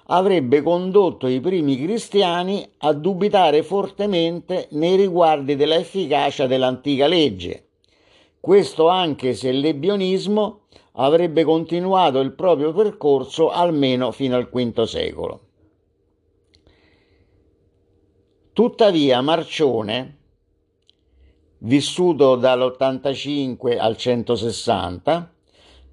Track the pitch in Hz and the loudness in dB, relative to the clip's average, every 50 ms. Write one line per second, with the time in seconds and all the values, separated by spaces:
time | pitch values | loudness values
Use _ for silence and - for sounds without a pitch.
0 | _ - - 175 185 202 196 175 139 120 127 151 143 156 175 175 180 185 185 208 | _ -2 0 0 2 2 2 0 2 2 2 2 2 2 0 0 -2 2 2 4
1 | 196 170 123 107 - 127 127 131 120 175 190 185 156 139 139 120 135 165 220 233 | 4 2 0 -2 -4 -2 -2 -2 -2 -2 -2 0 0 0 -2 -2 -2 -4 -4 -6
2 | - - - 202 202 180 170 175 180 185 196 196 - - _ _ - 147 156 143 | -6 -2 -2 0 0 0 0 -2 -4 -4 -6 -6 -8 -12 _ _ -2 -2 -2 0
3 | 151 180 196 175 190 208 202 202 180 160 147 151 156 - 185 202 196 190 - - | -2 -4 -2 -2 -2 0 2 4 4 4 4 2 0 0 -2 -4 -4 -6 -6 -6
4 | 202 208 202 170 165 165 170 170 143 - 180 180 135 - 151 147 156 175 185 190 | -4 -2 0 0 0 -2 -2 -6 -8 -6 -6 -6 -6 -6 -4 -2 0 2 2 2
5 | 202 196 175 175 175 160 156 147 139 135 147 135 143 151 156 165 143 160 - 190 | 2 2 2 2 4 4 4 2 0 -2 0 0 0 2 2 0 -2 -2 -6 -6
6 | 185 135 143 143 143 143 139 - 143 127 131 131 127 127 127 123 - 143 143 123 | -4 -2 -2 0 0 -2 -2 -2 -2 0 0 0 0 0 -2 -2 -4 -2 0 2
7 | 139 147 175 180 156 135 104 90 87 87 85 - - _ _ _ _ _ _ _ | 2 2 4 2 2 2 0 -4 -8 -12 -12 -12 -16 _ _ _ _ _ _ _
8 | _ _ _ _ _ _ _ _ - - 180 202 180 - - - 160 165 180 185 | _ _ _ _ _ _ _ _ 0 4 4 4 4 2 0 0 2 2 2 2
9 | 180 165 143 - - 131 123 107 123 131 127 135 139 156 160 139 139 180 208 202 | 0 -2 -4 -4 -4 -4 -4 -2 -2 -2 -2 0 0 -2 -2 -2 -2 -2 -2 -2
10 | 190 185 190 190 160 180 208 214 208 202 - - _ _ _ _ _ _ _ - | 0 -2 -2 -2 -2 -2 -2 -2 -2 -2 -6 -12 _ _ _ _ _ _ _ -2
11 | 123 139 151 165 175 170 151 151 165 143 160 165 165 160 165 175 175 190 190 185 | 0 2 4 4 2 2 2 0 2 2 2 0 0 -2 -4 -4 -2 0 2 2
12 | 180 160 131 131 135 135 101 - - 185 175 143 147 156 160 170 220 208 202 - | 2 2 2 0 -2 -2 -4 -2 0 0 2 2 0 -2 0 0 0 -2 -2 -2
13 | - 147 139 135 127 - - - 160 147 - 170 175 175 165 147 139 131 127 123 | 0 2 2 2 0 -4 -2 0 0 0 2 0 0 0 2 0 0 0 0 0
14 | 127 120 113 - 135 131 123 123 120 - - 123 123 117 107 - 113 107 - - | -2 -4 -4 -4 -2 -2 0 -2 -2 -2 -4 -4 -4 -2 -2 -2 -2 -2 -2 -6
15 | 85 85 - - 85 - - - _ _ _ _ _ _ _ _ _ _ _ _ | -6 -6 -6 -8 -10 -10 -10 -12 _ _ _ _ _ _ _ _ _ _ _ _
16 | _ _ _ _ _ _ _ _ _ _ _ _ _ _ _ _ _ _ _ _ | _ _ _ _ _ _ _ _ _ _ _ _ _ _ _ _ _ _ _ _
17 | _ _ _ _ _ _ _ _ _ _ _ _ _ _ _ _ _ _ _ _ | _ _ _ _ _ _ _ _ _ _ _ _ _ _ _ _ _ _ _ _
18 | _ _ _ _ _ _ _ _ _ _ _ - 214 247 - - 226 202 185 160 | _ _ _ _ _ _ _ _ _ _ _ 0 0 0 2 4 4 4 4 4
19 | 143 139 127 120 127 147 165 165 160 - - - 160 139 120 113 107 101 110 123 | 4 4 4 2 2 2 0 0 -2 -6 -2 0 0 2 2 0 -2 -4 -6 -6
20 | 131 139 151 _ _ _ _ _ _ _ _ _ _ _ _ _ _ _ _ _ | -6 -10 -14 _ _ _ _ _ _ _ _ _ _ _ _ _ _ _ _ _
21 | _ _ _ _ _ _ _ _ _ _ _ _ - 107 127 143 135 - - - | _ _ _ _ _ _ _ _ _ _ _ _ -4 0 0 0 0 -2 -2 0
22 | 180 180 165 127 147 135 131 123 117 131 131 123 127 131 127 - 131 135 131 127 | 0 0 2 4 4 4 4 4 4 2 2 2 0 -2 -2 -2 -2 -2 -2 -2
23 | - 143 135 113 - 139 147 143 139 127 123 - - 120 120 101 - 110 113 107 | -4 -6 -6 -6 -6 -6 -6 -4 -4 -6 -8 -6 -4 -4 -4 -2 -2 -2 -4 -2
24 | - 131 120 120 113 - 120 113 107 120 107 - - - 113 95 87 87 90 87 | -2 -2 -2 -2 -2 -2 -4 -2 -2 -6 -6 -6 -4 -2 -2 -2 -2 -6 -8 -6
25 | - - 156 170 170 170 _ _ _ _ _ _ _ _ _ - _ - | -4 -2 -2 -2 -4 -10 _ _ _ _ _ _ _ _ _ -20 _ -20